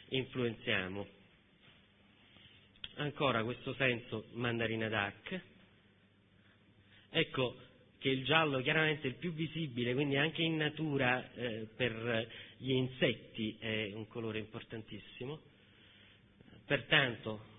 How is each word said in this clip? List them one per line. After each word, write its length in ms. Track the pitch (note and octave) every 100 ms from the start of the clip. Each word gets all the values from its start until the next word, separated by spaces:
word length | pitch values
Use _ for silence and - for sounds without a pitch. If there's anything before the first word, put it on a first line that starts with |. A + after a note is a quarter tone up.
| -
influenziamo. 1000 | C3 A#2+ B2+ A#2+ A2 B2+ G#2 F#2 G2+ F#2+ - - - _ _ - - - _ - - - - - - - - - -
Ancora 480 | D3 C#3 C#3+ A2+
questo 300 | A2+ B2 C3+ B2+
senso 500 | C3+ A#2 - A2 -
mandarina 560 | A2+ B2 A#2 A2+ A2+ A2
d'ac. 520 | G#2+ G2+ - - F#3 - - - - _ _ _ _ _ _ - - _ - - - -
Ecco 440 | D#3+ D#3 - B2 - - - - -
che 120 | C3+
il 160 | C3 C3
giallo 340 | D#3+ D#3 C3+
chiaramente 420 | C3 D#3 D#3 D3+
è 80 | C3+
il 40 | B2
più 160 | E3+
visibile, 600 | D#3 E3 D#3+ D#3 A#2+ A#2+
quindi 240 | B2 D3 C#3
anche 240 | D#3 D#3+
in 160 | E3 D#3+
natura, 760 | D3+ D3+ D#3 C#3 B2 B2+ -
eh, 340 | - A#2+ A2 A2 -
per 500 | A#2+ A2+ A#2 A2+ A#2 - - -
gli 140 | B2+
insetti 840 | B2+ B2+ - C#3 - - - G#2+ -
è 320 | A2+ A2 G#2+
un 140 | G#2+ A2
colore 320 | B2 A2+ G#2+
importantissimo, 1000 | G#2+ A#2 - A2+ G#2 G#2+ - - B2+ D#3 - - - - - - - - - - - - -
pertanto 800 | C#3 - D#3 C3 A2 A2 G#2+ -